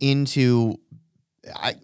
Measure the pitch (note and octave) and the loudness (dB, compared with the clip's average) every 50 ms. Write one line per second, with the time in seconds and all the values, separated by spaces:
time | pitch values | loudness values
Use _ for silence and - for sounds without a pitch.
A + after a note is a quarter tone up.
0 | C#3 C#3 C#3 C#3 C#3+ C3 - C#3+ C3 B2 A#2+ A#2 A#2 A2 - - _ _ - - | 0 0 2 2 0 -2 0 2 2 4 4 2 2 0 -2 -6 _ _ -20 -20
1 | _ _ _ _ _ _ _ _ _ - - - - A#2 A2+ - | _ _ _ _ _ _ _ _ _ -20 -14 -10 -8 -8 -8 -10